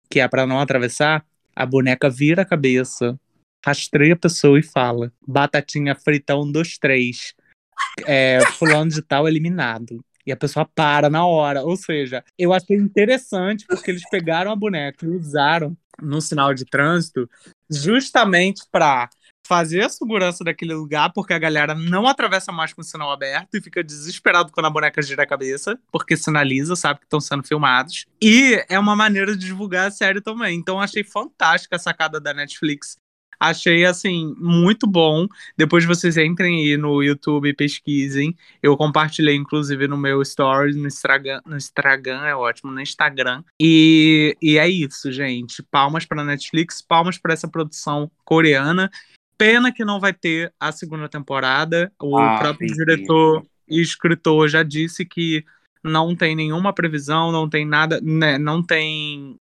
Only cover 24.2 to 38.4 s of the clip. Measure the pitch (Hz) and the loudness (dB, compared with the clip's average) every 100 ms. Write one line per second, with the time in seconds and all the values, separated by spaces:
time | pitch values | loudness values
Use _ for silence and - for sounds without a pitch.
24.2 | 214 175 - - 156 151 151 156 139 139 | 2 2 2 0 -2 0 -2 -2 -6 -2
25.2 | 139 139 135 139 - 240 _ 165 - 160 | -2 -2 -6 -6 -6 -8 _ -6 -2 -2
26.2 | - 151 139 131 151 175 151 143 - 151 | 0 0 2 0 -2 -2 -2 -4 -4 -4
27.2 | - 139 - 151 139 127 135 - - - | -2 -6 -4 0 2 2 0 -8 -14 0
28.2 | 220 233 269 202 - 190 208 208 214 196 | 4 6 6 2 0 0 2 2 2 2
29.2 | 196 202 185 190 208 180 196 202 196 196 | -2 -4 -8 -10 -6 -4 -4 -2 -2 -2
30.2 | 220 226 208 170 170 190 202 214 202 208 | -6 -6 -4 -4 -4 -4 -4 -6 -6 -8
31.2 | 262 - 170 175 - 175 175 165 156 156 | -8 -2 2 2 -2 -8 -6 -4 -4 -4
32.2 | 147 143 143 - 151 143 - - _ _ | -8 -8 -10 -4 -4 -4 -10 -20 _ _
33.2 | _ - 156 165 180 170 180 175 202 175 | _ -2 -2 0 2 4 4 2 -2 -4
34.2 | 156 - 170 170 175 220 214 180 160 156 | -4 -4 2 4 4 2 2 4 4 2
35.2 | 196 - - - 156 170 170 175 175 165 | -2 -6 -8 -2 2 4 4 2 0 2
36.2 | 156 175 180 165 147 147 147 143 143 143 | 0 0 0 0 0 0 0 0 0 0
37.2 | - 147 143 143 147 - - 143 139 139 | -2 -2 -2 -2 -4 -4 -4 -2 -2 -2
38.2 | 151 170 | -4 -4